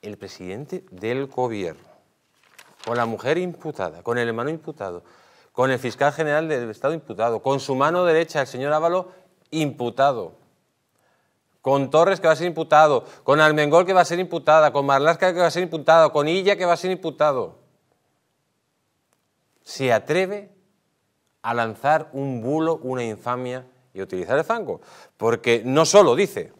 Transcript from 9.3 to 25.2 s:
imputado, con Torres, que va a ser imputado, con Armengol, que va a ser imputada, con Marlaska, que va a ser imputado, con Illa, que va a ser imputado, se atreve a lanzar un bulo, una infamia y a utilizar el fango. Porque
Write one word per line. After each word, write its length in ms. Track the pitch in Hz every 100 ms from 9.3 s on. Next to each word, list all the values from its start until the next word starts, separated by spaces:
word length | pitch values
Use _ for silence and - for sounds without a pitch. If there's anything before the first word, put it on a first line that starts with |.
| _ _
imputado, 920 | 160 147 - 120 117 135 123 87 - _ _ _ _ _ _ _ _ _ _ _ _
con 280 | - 139 135
Torres, 300 | 151 170 185
que 60 | 175
va 60 |
a 40 | 151
ser 120 | 175
imputado, 560 | 160 156 151 156 131 - -
con 180 | - 147
Armengol, 460 | 156 151 147 160 180
que 60 |
va 80 | 185
a 40 |
ser 140 | 170 175
imputada, 540 | 185 170 151 156 151
con 120 | 135
Marlaska, 480 | 139 139 147 165 185
que 80 | 175
va 60 | 170
a 40 |
ser 120 | 165
imputado, 500 | 180 165 151 165 156
con 160 | 151 147
Illa, 280 | 180 190 202
que 100 | 180
va 60 |
a 40 | 170
ser 140 | 185
imputado, 720 | 185 180 135 151 135 90 - _ _ _ _ _ _ _ _ _ _ _ _ _ _ _ _ _ _ _ _
se 300 | - - 131
atreve 580 | 110 - 160 185 208 202 _ _ _ _ _ _ _ _ _
a 140 | 113
lanzar 560 | 120 113 104 139 156 156
un 300 | 135 139 127
bulo, 380 | 117 151 160 160
una 220 | 131 127
infamia 600 | 117 104 123 123 127 127 127 _ _
y 60 | 95
a 20 |
utilizar 340 | 95 92 87 135
el 80 |
fango. 360 | 160 233 165 90 - - -
Porque 460 | _